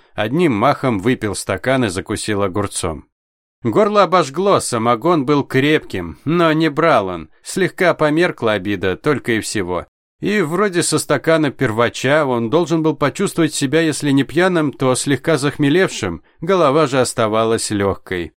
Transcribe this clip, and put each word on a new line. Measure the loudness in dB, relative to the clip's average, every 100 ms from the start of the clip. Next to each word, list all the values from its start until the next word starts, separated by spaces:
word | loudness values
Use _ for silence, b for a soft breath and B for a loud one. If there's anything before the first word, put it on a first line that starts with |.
| b
одним | -6 -2 0 2
махом | 2 0 0 0 0
выпил | 0 -2 -2
стакан | -4 -4 -4 0 0 0
и |
закусил | -2 -4 -4 -4 -2
огурцом. | -2 -2 -4 -4 -6 -6 -14 _ _ _ _ _
Горло | -2 2 2 2
обожгло, | 2 2 0 -2 2 2
самогон | 0 -2 0 2 2 2 2
был | 0
крепким, | 0 0 2 2 -2 -8 -8 -8
но | -2 2 2
не | 2 0
брал | 2 2 2 0
он. | -6 -12 _
Слегка | -8 -2 -2 0 0
померкла | 2 2 2 0 0 -2
обида, | 0 -2 -2 -2 -2
только | -2 -2 -2
и | -2
всего. | -2 -4 -4 -6 -8 _ _ _
И | -2 0
вроде | 0 0 0 0
со | 0 -2
стакана | 0 -2 2 2 0
первача | -2 -2 0 -2 0 0 2 2
он | -2 0
должен | 0 0 0
был | 0 0
почувствовать | -2 -2 -2 0 -2
себя, | 0 0 0
если | 0 0 0
не | 2
пьяным, | 2 2 2 2 -2
то | 0 0 0
слегка | 0 -2 0 0
захмелевшим, | 0 0 2 2 0 -2 -6 -6 _ _
голова | 0 2 4 4 2
же | 2
оставалась | 0 0 0 2 2 0 -2
лёгкой. | 0 0 -2 -6 -6 -8